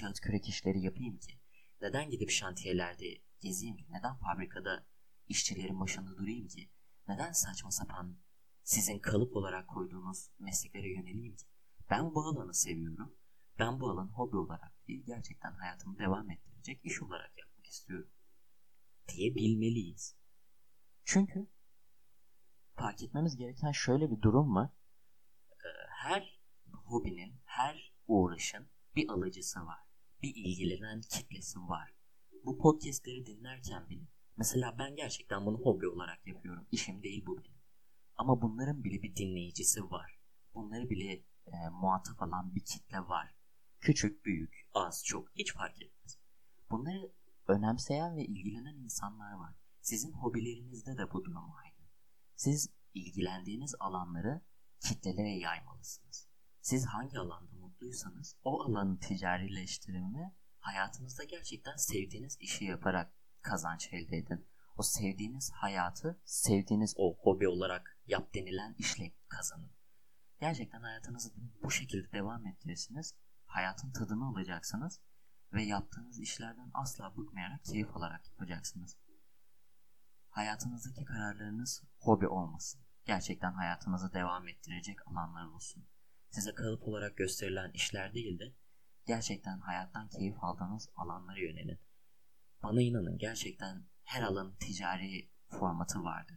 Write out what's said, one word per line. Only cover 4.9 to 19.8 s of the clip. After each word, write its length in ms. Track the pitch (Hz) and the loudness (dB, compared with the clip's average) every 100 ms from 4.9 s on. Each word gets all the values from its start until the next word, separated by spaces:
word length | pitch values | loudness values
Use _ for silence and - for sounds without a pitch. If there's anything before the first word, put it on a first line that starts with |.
| - - - - | -18 -20 -14 -2
işçilerin 520 | 202 - 190 95 95 | 2 2 2 -2 0
başında 360 | 95 95 95 95 | 0 -2 -4 -4
durayım 320 | 98 117 98 | -2 -2 -4
ki? 220 | - - - - - - | -10 -12 -16 -20 -12 -4
Neden 240 | 98 165 | -2 0
saçma 380 | 165 - 95 - | 2 2 0 -2
sapan 460 | - 95 92 90 90 - - - - | -2 -2 -4 -6 -8 -14 -20 -20 -8
sizin 360 | - - 101 101 | 2 4 4 2
kalıp 380 | - 104 123 107 | 4 6 6 4
olarak 320 | 95 92 92 | 0 0 -4
koyduğunuz 600 | - 90 92 92 - - - | -4 -4 -4 -6 -6 -8 -10
mesleklere 500 | 196 190 - - 98 | -2 -2 -2 -4 -4
yöneleyim 480 | 92 90 104 117 101 | -4 -4 -4 -6 -10
ki? 100 | - - - - - | -14 -18 -18 -8 2
Ben 240 | 101 165 | 4 4
bu 140 | 156 156 | 4 2
alanı 260 | 143 90 | 2 0
seviyorum. 600 | - 180 165 82 82 - - - - - - | 2 2 2 -2 -2 -6 -10 -18 -18 -8 0
Ben 220 | 117 131 | 2 2
bu 100 | 117 | 2
alanı 200 | 92 95 | 0 0
hobi 260 | 110 123 101 | 0 2 2
olarak 520 | - 82 - - - | 0 -2 -8 -14 -8
değil, 160 | - - | -8 -6
gerçekten 460 | 240 - - - | -6 -6 -8 -8
hayatımı 460 | 92 92 90 95 98 | -6 -8 -8 -8 0
devam 320 | 101 98 107 | 2 2 0
ettirecek 500 | 85 - - - 135 | -6 -10 -12 -8 -8
iş 180 | 170 - | -4 -4
olarak 360 | 139 85 - - | -4 -6 -8 -14
yapmak 280 | - - - | -16 -16 -14
istiyorum 440 | - - - - - - - - - - - - - - | -12 -6 -6 -8 -14 -18 -18 -18 -20 -20 -20 -20 -16 -8
diyebilmeliyiz. 1080 | 82 107 - 110 110 110 117 | 2 4 6 8 8 6 4